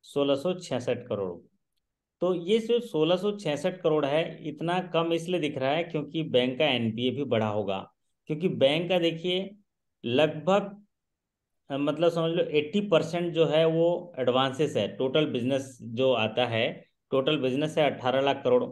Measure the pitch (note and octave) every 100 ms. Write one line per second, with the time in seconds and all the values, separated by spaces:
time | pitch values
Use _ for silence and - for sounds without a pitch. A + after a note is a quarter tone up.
0 | - C#3+ C#3+ C#3 F3+ F#3 - B2+ A#2+ A2
1 | - G#2 F#2 E2+ _ _ _ _ _ _
2 | _ _ F3 F3 E3+ A3+ A3 A#3+ A#3 D#3
3 | D#3+ F3+ G#3 G3+ D#3 C#3+ F#3 F3+ E3 D3+
4 | C#3+ D3+ E3 - D#3+ - D#3+ F3+ F3+ D#3+
5 | E3 E3 E3 F3+ D3 - C3 D3+ E3+ D#3+
6 | C#3+ E3 D3 A#2+ B2 B2+ D3+ B2 A2+ A2
7 | B2 B2 C3+ A2+ A2 G#2+ G2 F#2+ F#2 _
8 | _ _ _ D#3 F3+ A#2+ C3+ D#3 E3+ F3+
9 | E3+ D#3+ F3+ F3+ G3 - _ _ _ _
10 | A#2+ B2+ D3+ D3+ D3+ G3 F#3+ - _ _
11 | _ _ _ _ _ _ _ C#3 C#3+ D3
12 | E3+ E3+ E3 E3+ E3 D3+ D3+ G3+ G#3 D#3+
13 | D#3 F3 F3 D#3+ D3+ D3+ E3 E3 E3+ F3
14 | - - B2+ B2+ C3+ C3 D3 B2 G2+ -
15 | C3 D3+ D3 B2 A#2 C3+ C3+ - A2+ A#2
16 | C3 A#2+ A2 A2 A#2+ A2+ C3 F#3+ - _
17 | _ C3+ C3 D3+ B2+ C3 D3+ D#3 C#3+ A2
18 | B2+ C3 C#3+ C#3 B2+ B2 B2